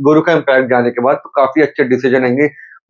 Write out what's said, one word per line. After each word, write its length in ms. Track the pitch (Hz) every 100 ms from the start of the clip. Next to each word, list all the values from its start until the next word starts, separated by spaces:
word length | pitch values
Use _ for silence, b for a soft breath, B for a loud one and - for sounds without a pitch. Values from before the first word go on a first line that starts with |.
गुरु 220 | 139 151
का 100 | 165
इम्पैक्ट 380 | 156 139 131 127
जाने 200 | 123 120
के 120 | 120
बाद 140 | 127 151
तो 120 | -
काफी 340 | 143 131 156
अच्छे 220 | 139 -
decision 400 | 127 127 127 127
आएंगे, 240 | 127 131 147 B B B